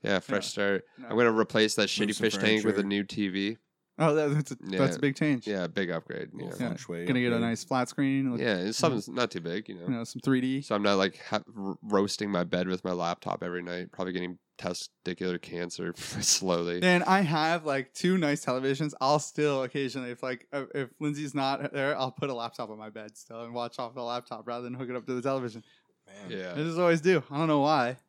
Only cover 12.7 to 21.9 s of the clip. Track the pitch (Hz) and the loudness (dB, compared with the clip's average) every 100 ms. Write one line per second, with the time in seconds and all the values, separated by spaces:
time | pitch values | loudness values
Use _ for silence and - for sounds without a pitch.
12.7 | 90 95 90 85 87 90 92 90 87 87 | -2 -2 -2 -2 -2 -4 -6 -6 -6 -6
13.7 | 87 90 - 92 90 90 87 _ - 90 | -8 -10 -6 -4 -2 -6 -8 _ -8 -6
14.7 | 90 - _ - 87 92 90 - 87 87 | -6 -10 _ -8 -4 -4 -4 -6 -8 -8
15.7 | - 90 85 - - 101 - 95 87 85 | -6 -8 -8 -8 -2 0 2 2 2 2
16.7 | 87 180 180 - 190 175 160 160 170 156 | 2 4 4 4 4 4 2 2 0 0
17.7 | 139 131 - 180 185 151 143 - 127 135 | -2 -4 0 2 4 2 0 0 0 0
18.7 | 139 151 - 131 151 - - 147 139 127 | 0 -2 0 4 4 2 0 2 2 -2
19.7 | 143 135 131 123 120 131 123 _ 143 135 | -2 -4 -4 -8 -6 -6 -6 _ -8 -6
20.7 | 139 127 _ 151 147 147 143 135 139 143 | -6 -6 _ -4 -4 -6 -2 -2 -2 -4
21.7 | 147 139 | -2 -2